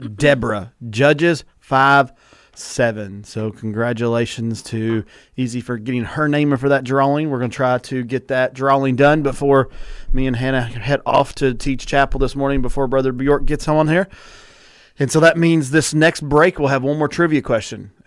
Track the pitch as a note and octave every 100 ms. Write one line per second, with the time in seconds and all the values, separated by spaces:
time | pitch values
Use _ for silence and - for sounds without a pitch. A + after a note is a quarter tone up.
0 | A2+ G2+ D3 C3+ A#2 G#2 F#2 _ A#2 G#2+
1 | C#3+ D3 E3+ D#3 - _ _ C3+ C#3 C#3
2 | C3 - _ _ _ - - - A#2+ G#2+
3 | G2+ G2+ G#2 A2+ A2 G#2 A2 G#2+ A#2+ A2+
4 | A#2 A#2 A#2 - A#2 G#2+ - A2+ A2 A2+
5 | - - _ - B2 A#2+ A#2+ A#2+ A2+ B2
6 | G#2+ D3+ D3+ D3 D3 C3+ C#3 C#3 B2 C#3
7 | C#3 D3 D#3 B2+ B2 B2+ B2+ B2+ - C3
8 | A#2 B2+ - B2+ B2+ B2+ C#3 C#3 C3+ B2
9 | C#3+ D#3 C#3+ - C#3 C3+ B2 - - -
10 | - - C3 A#2+ C3 C3 A#2 A2 A2+ C#3+
11 | - C#3 C3+ - C3+ B2 C#3 C3 - C#3+
12 | C3+ C3 B2+ C#3 C#3 C#3 B2 C#3 C3 C3+
13 | C3 B2 C3+ C#3+ A#2 D3 - D#3 D#3 E3+
14 | F#3+ - - - - _ _ _ _ -
15 | C3+ D#3 E3 E3 E3+ E3 C3 D#3 - D3+
16 | E3 - D3 D3 F3+ D3+ C#3 C3+ C3 D3
17 | D3 - E3+ D3 - A#2 - G#2 G2 _